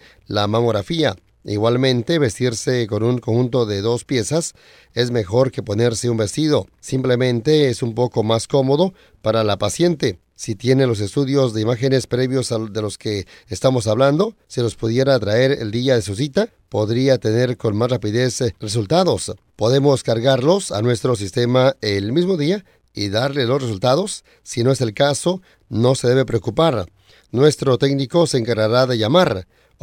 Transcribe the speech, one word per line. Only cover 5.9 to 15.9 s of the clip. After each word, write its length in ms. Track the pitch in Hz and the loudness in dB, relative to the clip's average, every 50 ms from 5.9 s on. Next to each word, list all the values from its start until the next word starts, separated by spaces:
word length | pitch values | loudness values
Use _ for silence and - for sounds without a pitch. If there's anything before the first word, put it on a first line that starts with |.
| 113 101 - | 0 -2 -2
un 100 | 120 120 | -2 0
vestido. 500 | 110 110 101 - - 156 156 147 117 92 - _ _ | 0 -2 -2 -2 -2 0 2 0 0 -2 -4 _ _
Simplemente 920 | - - 135 135 127 131 123 120 127 127 120 120 110 147 156 156 147 131 | -10 -6 -4 -2 0 0 2 2 2 0 0 0 0 2 2 4 2 2
es 100 | 117 - | 0 -2
un 140 | 135 117 110 | -4 -4 -2
poco 260 | 113 123 120 - 123 | -2 -2 -2 0 -2
más 260 | 104 110 113 113 - | 0 0 0 0 -2
cómodo 460 | - - 143 131 131 139 147 180 190 185 _ _ _ _ _ - | 0 0 0 2 2 2 2 2 0 -2 _ _ _ _ _ -2
para 200 | 110 110 113 110 | 0 0 2 2
la 140 | 104 101 | 0 0
paciente. 640 | 98 104 104 - - 170 175 170 143 - 123 90 - _ _ _ | 0 -2 -4 -2 0 0 0 0 0 -2 -4 -4 -6 _ _ _
Si 180 | - - - 110 | -14 -8 -8 -8
tiene 320 | 95 - 123 131 131 135 | -4 0 2 2 4 4
los 140 | 123 113 101 | 2 0 -2
estudios 560 | 104 98 - 143 139 131 139 139 135 123 107 | -4 -4 -2 -2 -2 0 2 2 0 0 0
de 60 | 110 | -2
imágenes 440 | 107 113 123 110 120 135 131 131 - | -2 -2 -2 0 0 0 0 0 0
previos 460 | - - 123 131 127 131 131 117 - | -2 -2 -2 -2 -2 -2 -4 -4 -4
a, 80 | 123 110 | -4 -6
de 220 | 110 107 98 110 107 | -6 -6 -6 -6 -6
los 160 | 104 - - | -6 -8 -8
que 260 | - 110 104 101 90 - - - _ | -8 -6 -6 -6 -8 -10 -16 -20 _
estamos 400 | - - - - 131 131 123 98 | -12 -8 -2 0 0 0 2 0
hablando, 480 | 110 107 117 135 139 143 156 202 226 - _ _ | 0 2 4 4 4 4 2 0 -2 -4 _ _
se 160 | - - 131 | -10 -6 -4
los 140 | 120 113 - | -4 -4 -4
pudiera 420 | - - 113 113 127 131 139 135 | -4 -4 -2 0 2 2 2 2
traer 360 | 120 104 98 104 117 131 135 143 | 2 2 0 2 2 2 2 0
el 180 | - 113 107 | 0 -4 -4
día 240 | 104 120 123 135 | -4 -2 2 2